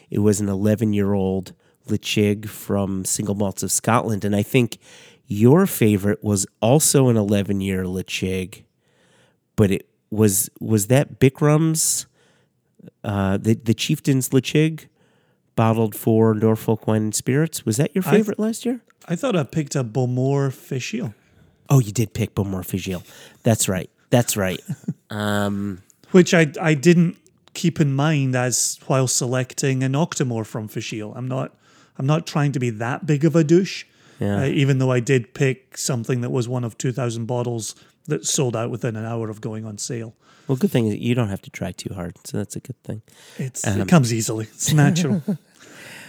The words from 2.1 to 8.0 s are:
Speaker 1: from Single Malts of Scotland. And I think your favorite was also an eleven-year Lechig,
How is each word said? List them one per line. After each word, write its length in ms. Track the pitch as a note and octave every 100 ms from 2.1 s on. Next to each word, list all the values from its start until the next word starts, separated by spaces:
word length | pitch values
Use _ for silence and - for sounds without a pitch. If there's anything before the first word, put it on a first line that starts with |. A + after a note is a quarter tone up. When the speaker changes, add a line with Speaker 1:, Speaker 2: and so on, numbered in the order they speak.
| A2 G#2 G2+ G#2+
Speaker 1:
from 560 | - - G2+ G2 F#2+
Single 300 | F#2 - G#2
Malts 300 | G2+ G2 -
of 80 | G2
Scotland. 520 | - - A#2 A2+ G2+
And 120 | G2+ G2+
I 80 |
think 340 | G2+ C3 A#2 - - - - _ -
your 400 | G#2 A#2+ E3 G3
favorite 560 | - A2 G2+ G2+ G#2+
was 240 | G#2+ G2 G2 -
also 460 | A2 D3+ - C#3+ C3
an 80 | A2+
eleven-year 680 | G2+ G2+ G2 G2 G2 F#2
Lechig, 800 | F#2 F#2